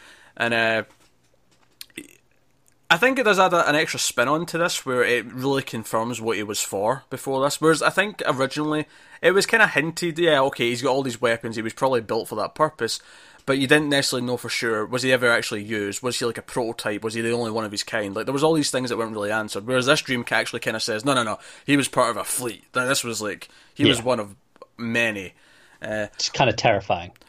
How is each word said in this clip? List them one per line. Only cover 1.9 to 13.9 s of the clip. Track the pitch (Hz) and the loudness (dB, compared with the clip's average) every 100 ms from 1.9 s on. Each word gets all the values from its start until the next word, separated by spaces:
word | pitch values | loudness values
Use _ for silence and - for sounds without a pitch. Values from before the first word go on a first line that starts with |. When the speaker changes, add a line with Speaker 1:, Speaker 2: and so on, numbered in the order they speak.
| - - - _ _ _ _ _ _ - | -18 -20 -20 _ _ _ _ _ _ 0
Speaker 1:
I | 170 | 2
think | 254 262 | 4 4
it | |
does | 220 190 | 4 4
add | 185 | 4
a, | 175 147 | 4 4
an | 147 | 2
extra | 156 127 | 0 -2
spin | - - 120 | -2 0 2
on | 156 170 | 2 0
to | 165 | -2
this, | 170 - 135 | -2 -2 -2
where | 123 | 2
it | 117 120 110 | 2 2 -2
really | 123 131 135 | -4 -2 0
confirms | 131 120 107 113 117 113 | -2 -8 -4 -2 -2 -4
what | 113 101 | -2 -2
he | |
was | 107 104 | -4 -6
for | - 98 107 131 - | -4 -2 0 -2 -6
before | 131 - 135 | -10 -4 0
this. | 139 - | 0 2
Whereas | 156 156 | 4 4
I | - | 4
think | - 208 190 - | 2 0 -2 -2
originally | 131 131 147 151 151 151 - - - | 0 0 0 -2 -2 -4 -12 -20 0
it | 170 | 4
was | 190 190 | 4 4
kinda | 226 202 | 4 4
hinted, | 143 160 160 175 156 | 4 0 -2 -4 0
yeah, | 170 143 | 4 4
okay, | 135 - 120 | 4 2 0
he's | 120 | 0
got | 135 | 0
all | 131 | 0
these | 135 113 | -2 0
weapons, | 120 117 117 113 | 0 0 -2 -6
he | |
was | 110 | -6
probably | - 135 123 | -2 0 2
built | 104 113 98 | 0 -2 -2
for | 107 | -4
that | 92 | -4
purpose, | - 156 - 113 - - - - - - | 0 0 0 -4 -4 -10 -20 -20 -8 -2
but | 139 | 0
you | 131 | 4
didn't | 151 | 4
necessarily | 151 | 4